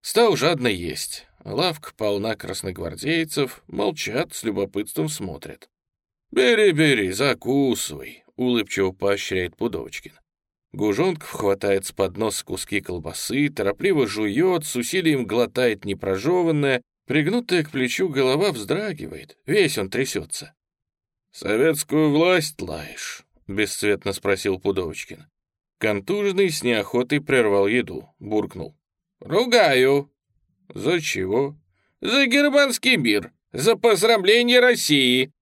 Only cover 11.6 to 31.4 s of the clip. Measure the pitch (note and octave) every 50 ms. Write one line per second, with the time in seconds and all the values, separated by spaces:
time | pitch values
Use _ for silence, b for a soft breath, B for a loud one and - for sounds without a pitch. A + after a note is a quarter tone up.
11.6 | - G2+ G2 G2 G2 - - - G2 F#2 F#2 F#2+ A2 A2 G2+ - - - - F#2
12.6 | - - - G2+ - - F2+ F2 D#2 E2 E2+ - - - A2 C3+ D3 C#3+ D3 -
13.6 | G#2 G2 G2+ _ - G3+ F#3+ D3+ B2+ G#2 F#2+ G#2 G#2+ G#2 G2 B2+ E3+ F#3 F#3 E3
14.6 | D3+ - - B2 A#2+ - - F#3 F3+ D#3+ D3+ C3+ A#2+ G2 G#2 A#2 A#2+ G2+ _ -
15.6 | B2+ A#2+ A2 G2+ - G2+ G2 - - G2 F#2+ F#2+ G#2 D3 F3+ F3+ F3 E3 D#3 D3
16.6 | C#3+ C#3 C3 A#2+ - _ _ _ _ _ C3 D3+ D3+ D#3 G3+ B3 A#3+ A#3+ F3+ F3
17.6 | D3+ D3+ - C3+ B2+ B2 - - F#3+ F#3 C#3+ C3 C3+ B2+ C3 D3+ G3 G#3 D#3 A#2
18.6 | G#2 - D3 F3+ G#3+ G#3+ F3 D3 - - - - - - - _ _ - D#3 G#3+
19.6 | F#3+ D3+ - A2 G2+ F#2+ - A2+ C3+ - - F#2+ D#2 - - - - - _ _
20.6 | _ _ _ _ _ _ _ _ _ _ _ _ _ _ _ - - - G#2 A2+
21.6 | C3+ D#3+ D#3 D3+ - _ - D3+ D#3 D3+ C#3+ D3+ E3 F3+ F#3 F3+ D#3 - - -
22.6 | - E2+ D#2 D#2+ D2 D2 - - - - - - - _ _ _ _ - G2 G2+
23.6 | G#2+ G2+ - - - G#2 G2+ F#2+ - G2+ G2 - _ G2 G2 F#2+ - G2+ F#2+ F#2
24.6 | _ G2+ F#2+ F#2+ F2+ E2 - - - - D#2+ D#2 - _ _ _ _ _ _ _
25.6 | _ _ _ _ - A2 G#2+ G2+ G2 - F#3+ G#3 G#3 G3+ F#3+ F#3 G3 F#3 D#3 -
26.6 | - B2 A#2+ G#2+ G#2 - - A#2+ B2+ A#2+ D3 C#3+ C#3+ - C#3 C3 A#2 G#2+ G2+ G2+
27.6 | G2 G2+ A2+ B2 A#2 - F2 C2+ - _ _ _ - G2+ G#2+ G#2+ G2+ - - F#2
28.6 | D#2+ - _ _ _ _ _ _ _ _ _ _ - - C#3+ G3 B3 B3 A#3 A#3+
29.6 | G3+ D#3 C3+ B2+ B2+ C3+ C#3 C#3+ C#3+ _ _ _ _ _ _ _ _ _ _ _
30.6 | _ _ - G2 G2 C3 F3 F3 D#3 C#3+ - G2 F#2 F#2 G2+ A#2+